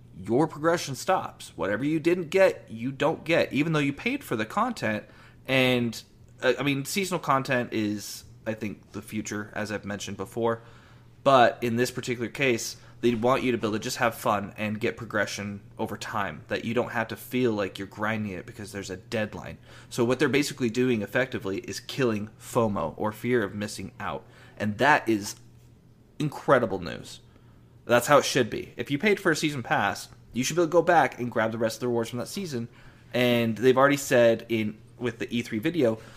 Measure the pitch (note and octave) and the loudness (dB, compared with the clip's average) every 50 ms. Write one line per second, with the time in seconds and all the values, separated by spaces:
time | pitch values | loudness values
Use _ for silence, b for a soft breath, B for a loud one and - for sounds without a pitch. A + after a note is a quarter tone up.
0 | - - - - F#2 F#2+ A2+ C3 D#3+ D#3 - D3 D3 E3 E3+ E3+ - - C3+ - | -20 -20 -18 -12 -4 0 2 2 2 0 0 -2 0 0 0 0 -2 -6 -8 -6
1 | - - F#3 - - - - - - - - - D#2+ F#2+ G#2 G#2 C3+ D3 D#3 E3 | -2 0 0 0 -2 -4 -10 -14 -20 -16 -8 -4 -2 -2 -2 0 0 0 -2 0
2 | C#3+ E3+ F3 F#3 F3 C#3 - F#3+ F#3+ F3+ - - - - A2 A2+ A2+ C3 C3+ C3 | 2 2 2 2 0 0 4 6 6 6 4 2 -6 -14 -10 -6 -6 -6 -2 0
3 | D3 D3 D#3+ - - D#3+ E3 D3 - - - B2+ D3+ E3+ D#3+ D3+ D3 C#3 C#3 - | 0 0 0 0 0 2 2 2 2 2 2 2 2 2 2 2 2 0 -2 -2
4 | - A#3+ C4 C#4+ - - C#3 A2 G#2+ G#2+ - G3+ A3 B3+ A3+ - - A2 G#2+ G#2+ | -2 -4 -4 -4 -4 -4 -4 -2 -4 -2 -2 -2 -2 -2 -2 -2 -2 -2 -2 -4
5 | - B B B B B B B - - C3 C3+ C3 B2+ B2+ B2 A#2+ A#2 A2+ - | -6 B B B B B B B -4 0 2 4 4 4 4 2 2 -2 -4 -6
6 | - - - - - - - - - C3 B2 B2 C3 C#3+ C#3+ C3+ C#3 - - G#3 | -12 -18 -20 -20 -20 -20 -8 0 2 2 2 2 2 0 0 0 -2 -2 -2 -2
7 | F#3+ F3 F#3 E3 - - C#3 C3+ C3 C#3+ C3+ B2 A#2+ - - G#2+ G#2+ G#2 G#2 G#2 | -2 0 -2 -2 0 0 0 2 2 2 0 0 0 0 -2 -2 -2 -2 -2 -4
8 | G2+ - - - - - - - - A2+ A2 - A#2 G#2 F2+ - - - - G2 | -6 -10 -14 -14 -16 -20 -20 -10 -8 -8 -6 -6 -6 -8 -8 -10 -14 -14 -14 -14
9 | - - - G#2+ G2+ - A2 G#2 G#2 G#2+ - - G#2+ G#2 G#2+ G2 - G2 G#2 G2 | -12 -8 -8 -8 -6 -6 -6 -6 -6 -6 -8 -8 -6 -6 -6 -6 -6 -6 -8 -8
10 | - - G2 - G2 - - A#2+ A2+ A#2 A2+ A2+ B B B B B B B B | -8 -10 -10 -8 -10 -8 -4 -2 0 0 0 -2 B B B B B B B B
11 | B B - - - C#3 C3+ C3 A#2+ A2 - - - A#2+ A2+ A#2 B2 B2 - - | B B -18 -2 4 6 8 8 8 6 4 2 -2 -2 0 0 0 0 -2 -4
12 | A#2 - B2 A#2 A#2+ G#2 - - C#3+ C3 A#2+ A2 - - B B B B B - | -6 -6 -4 -4 -6 -6 -4 0 0 2 2 0 -2 -6 B B B B B -2
13 | - A#2+ A#2+ A2 A2 B2 C3+ C3 - B2+ A#2+ A2 A2 G#2+ G#2 G#2+ F#2+ B2 - - | 0 2 2 2 2 2 2 2 2 0 0 0 0 -2 -2 -2 -4 -6 -2 0
14 | B2+ A#2 A2+ - - B2 G#2+ G2+ G2+ F#2 - - G#2+ G#2+ G#2+ G#2 A#2 A2+ A2+ - | 0 0 0 0 0 0 0 0 -2 -6 -8 -6 -6 -4 -4 -2 -4 -4 -4 -6
15 | A#2 G2+ - G#2+ G2 - - - G2+ G2+ G2+ G2+ G#2 - - - A2+ G#2+ G#2 G#2 | -8 -4 -2 -2 -2 -2 -4 -6 -8 -8 -10 -12 -14 -14 -10 -8 -8 -6 -8 -8
16 | - - - A2 G2+ F#2 D#2 C#2+ - - A2 F#2+ - G#2 A#2 A#2+ A#2 - - A#2+ | -10 -8 -6 -4 -4 -6 -6 -10 -8 -6 -6 -4 -4 -2 -2 -2 -2 -2 -2 -4
17 | A2 - A2 G#2 - - - B2 B2+ A#2+ G#2+ G#2 G2+ F#2 - - G2 F#2 - G2+ | -4 -4 -6 -10 -8 -4 0 2 2 2 2 0 -2 -2 -4 -8 -12 -10 -8 -4
18 | G#2 G#2+ A2+ A2 G#2+ G#2 F#2 E2+ - - A2+ - G#2 F#2 - G2+ F#2+ F#2+ F#2 F2+ | -4 -2 -2 -2 -4 -6 -8 -10 -12 -12 -14 -14 -14 -12 -10 -10 -8 -8 -10 -12
19 | - - A#2 A2+ G#2+ G2 - F2 - B1 E2 - B B B B B B - - | -10 -6 -4 -4 -4 -4 -6 -10 -12 -12 -14 -16 B B B B B B -2 0
20 | A#2+ A#2 B2+ B2 D#3 C#3 A#2+ C#3+ D3 - - - B2+ A#2 G#2+ B2 B2+ B2+ B2 A2 | 2 2 2 2 2 4 4 2 2 0 -2 -2 -2 -2 0 2 2 2 2 0
21 | G2+ G2+ - C3 C3 B2+ - G#2+ - F#2+ F#2+ - - - G2 - - - - - | -2 -2 -2 -2 -2 -2 -4 -6 -6 -6 -6 -6 -6 -8 -10 -12 -12 -8 -4 0
22 | C3+ A#2+ A2 G#2 G#2 G#2+ - - - - - C3 A#2 A2 G2+ F#2+ D#2+ D#2 C#2+ - | 0 0 0 -2 -4 -8 -12 -16 -14 -4 0 2 2 2 2 -2 -4 -4 -4 -4
23 | G2+ G#2+ G#2+ - - A#2+ B2 B2 G#2 F#2+ F#2+ G#2 G#2 G#2 - - F#2+ - - - | -4 -4 -4 -4 -2 0 0 2 0 0 -4 -6 -8 -8 -8 -10 -12 -12 -12 -10
24 | G#2 F#2 D2 - B B B B B B B - - G#2+ G2+ F#2+ B2 C#3+ D3+ - | -8 -8 -8 -8 B B B B B B B -6 -4 -4 0 2 4 4 4 4
25 | - - A2+ G#2 G2+ G#2 - - - - - - - - - - _ - - - | 4 2 0 0 0 -4 -10 -12 -16 -20 -20 -20 -20 -20 -20 -20 _ -20 -20 -20
26 | - - _ - D3 D3+ - - - - C#3+ B2+ A#2+ G2+ F#2+ F#2+ F2+ D2 A#1 G#1+ | -20 -16 _ -4 -4 -4 -4 -4 2 4 4 6 4 2 -2 -4 -6 -6 -8 -10
27 | - - - - b b b b b b b b b b b - - - A#2 A#2+ | -12 -14 -18 -20 b b b b b b b b b b b -12 0 2 2 4
28 | A#2+ - C#3+ C3+ - - - D3 B2 G#2+ - - - - - - A2+ - C#3 C#3+ | 6 6 6 6 6 4 2 2 2 0 -2 -6 -8 -8 -8 -8 -6 -4 -4 0
29 | F#3+ G#3+ G3+ F#3+ - F3+ D#3 D3 - D#3 D3 C#3 A2+ - D#3 C3+ G#2+ G2 F#2+ - | 2 2 2 2 2 0 0 2 0 -2 -2 -4 -2 0 0 2 2 0 0 -2
30 | - - - - - - - A2+ B2+ - D#3+ E3+ F3 D#3+ D#3+ E3+ E3 F3+ F3 D#3+ | -8 -14 -18 -20 -20 -10 -6 -4 -4 -2 0 0 2 4 4 4 4 6 6 6
31 | C#3 B2 - - A#2+ A#2+ A2 A#2 A2 A2+ A2+ A2+ A2+ A2 A2 - B2+ B2 A#2+ A#2 | 6 4 2 -4 -8 -4 -2 0 0 0 0 -2 -2 -2 -2 -2 -2 -2 0 0
32 | A2+ A2 - A#2+ A#2 A#2 - G3+ G3 E3 C#3+ A#2 A#2 A#2+ B B B B B B | -2 -2 -4 -8 -8 -8 -8 -8 -8 -6 -6 -6 -8 -8 B B B B B B
33 | B B - A#2+ B2 B2 A#2+ A#2+ A#2 A2+ A2 G2+ A2 C3 B2+ B2+ C3+ C#3 C#3+ C#3 | B B -2 2 2 4 4 4 2 0 0 4 4 6 6 8 6 6 6 2
34 | C#3 - C#3 B2 A#2+ A#2 A2+ A2 - - A2+ A2 A2 G#2+ - - - - - - | 2 4 6 6 8 6 6 4 0 -2 -2 0 0 -2 -4 -8 -14 -20 -12 -6
35 | A#2+ A#2+ A2+ - G#2+ - A2 A#2+ A#2 - A#2+ A2 G#2+ D#3+ E3+ D#3+ C3+ A2+ A2+ A2 | -6 -6 -4 -4 -6 -4 -4 -4 -4 -4 -4 -4 -2 -2 0 2 2 2 2 0
36 | B B B | B B B